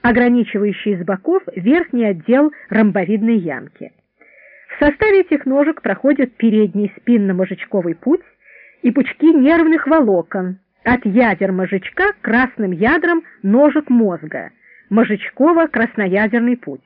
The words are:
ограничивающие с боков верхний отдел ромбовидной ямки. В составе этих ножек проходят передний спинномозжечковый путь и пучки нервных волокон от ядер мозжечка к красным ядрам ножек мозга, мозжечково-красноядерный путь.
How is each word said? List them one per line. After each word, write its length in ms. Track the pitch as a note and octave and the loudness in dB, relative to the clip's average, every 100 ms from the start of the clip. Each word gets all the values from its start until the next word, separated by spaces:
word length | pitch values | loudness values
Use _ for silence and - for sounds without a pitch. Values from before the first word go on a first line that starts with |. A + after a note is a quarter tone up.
ограничивающие 920 | A#3+ A#3 B3 A#3+ A3 G#3 G#3 F#3+ - F#3+ | 0 2 2 2 0 -2 -4 -4 -4 -4
с 80 | F3 | -4
боков 380 | F#3+ D#4 F#4 - - | -6 -2 -2 -4 -6
верхний 500 | F3+ D#4+ E4+ B3 A3 | 0 0 0 -2 -2
отдел 460 | F3+ D#3 B3+ D4+ D4 - | -2 0 2 2 -2 -6
ромбовидной 680 | G#3+ G#3+ G3 F3+ G#3+ A3+ A#3 | 0 2 0 -2 -2 0 0
ямки. 540 | E3 C3 - _ - _ _ _ _ _ - - _ | -2 -10 -14 _ -20 _ _ _ _ _ -20 -20 _
В 140 | - | 0
составе 380 | D4 D4 G#4+ G4 | 0 2 2 2
этих 240 | F#4 D4 C#4 | 2 -2 0
ножек 380 | C4+ D4 D#4+ | 0 0 -2
проходят 520 | - F#3+ C4 D4+ B3+ _ | -6 -2 0 0 -2 _
передний 540 | A3+ G#3+ G#3+ G3 G3+ - | 0 2 0 0 -6 -6
спинномозжечковый 960 | - A#3+ G3+ F3+ F#3 F3+ - G3+ E3+ | 0 0 2 -2 -4 -6 -6 -4 -4
путь 300 | E3 - F4+ - _ _ - - _ | -6 -2 -2 -2 _ _ -20 -20 _
и 80 | A#3+ | -2
пучки 420 | C#4 - - D#4 | 0 -2 2 2
нервных 540 | D#4+ C4 E4 D#4+ D#4+ C#4 | 4 4 4 2 0 2
волокон 720 | D#4+ A#3+ F#3 E3 G3 F#3 F#3 _ _ | 2 2 0 -2 -6 -6 -8 _ _
от 220 | - B3 A3 | -2 -2 0
ядер 460 | G3 A#3 F#3 G3 | 2 2 0 -2
мозжечка 600 | F#3 F#3 G3 - - G4 | -2 -4 -4 -8 -2 -2
к 80 | G4+ | -2
красным 500 | - A3+ B3+ - G3+ | -4 -2 -2 -4 -6
ядрам 500 | F3 A3 E4 E4+ E4+ E4 _ | -2 0 0 0 -2 -4 _
ножек 480 | G3 A3+ D4 D4 D4 | 0 4 4 2 0
мозга, 580 | B3 G#3+ E3+ D3+ D3 E2+ _ _ _ _ | 2 2 -2 -10 -12 -14 _ _ _ _
мозжечково-красноядерный 1700 | G#3 A#3 G3+ - - C#4+ E4 D#4+ A#3 A3+ - G3 F#3+ G#3+ A#3 A#3+ A#3+ | 0 0 -2 -6 0 2 2 0 -2 -4 -2 -2 0 0 0 -2 -2
путь. 240 | - C3 | -6 -16